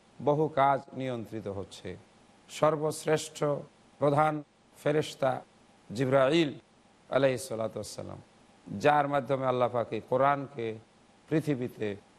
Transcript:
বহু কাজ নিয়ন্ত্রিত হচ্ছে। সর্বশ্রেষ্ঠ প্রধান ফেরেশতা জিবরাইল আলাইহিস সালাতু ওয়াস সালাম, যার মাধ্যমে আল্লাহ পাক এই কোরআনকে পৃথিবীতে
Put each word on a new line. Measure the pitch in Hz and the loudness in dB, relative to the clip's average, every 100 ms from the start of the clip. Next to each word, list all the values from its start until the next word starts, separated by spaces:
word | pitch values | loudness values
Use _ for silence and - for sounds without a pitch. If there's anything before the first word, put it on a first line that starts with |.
| _ - 120 | _ -4 0
বহু | 147 156 | 2 2
কাজ | - 139 131 - | 2 2 2 -4
নিয়ন্ত্রিত | 127 131 120 101 110 101 | -8 -6 -6 -8 -10 -8
হচ্ছে। | 98 90 - - 95 - _ _ _ - | -8 -10 -14 -14 -14 -18 _ _ _ -20
সর্বশ্রেষ্ঠ | - 151 156 151 147 - 156 - - 151 143 - _ _ - | 0 0 2 -2 -4 0 0 -2 -4 -2 -2 -6 _ _ 0
প্রধান | 143 143 156 151 - _ _ - | 2 4 2 0 -8 _ _ -6
ফেরেশতা | 147 151 - - 131 127 - _ _ _ - | -2 0 -2 -2 -2 -2 -8 _ _ _ -10
জিবরাইল | 101 131 135 131 165 151 110 - _ _ _ - | -2 2 4 6 4 2 -2 -16 _ _ _ -4
আলাইহিস | 131 135 127 - | 2 2 0 -4
সালাতু | 110 110 107 | -6 -6 -6
ওয়াস | 104 - | -10 -10
সালাম, | 95 95 - _ _ _ - 101 | -12 -14 -16 _ _ _ -12 0
যার | 143 147 143 | 4 4 4
মাধ্যমে | 143 123 135 131 | 0 0 0 0
আল্লাহ | 123 120 | 2 2
পাক | 117 113 | 0 -2
এই | 110 - | -6 -2
কোরআনকে | 127 139 143 135 - 113 110 - _ _ _ - | 2 2 2 -4 -8 -8 -8 -14 _ _ _ -4
পৃথিবীতে | 156 143 123 123 - 107 101 - | -2 0 -2 -4 -6 -6 -6 -14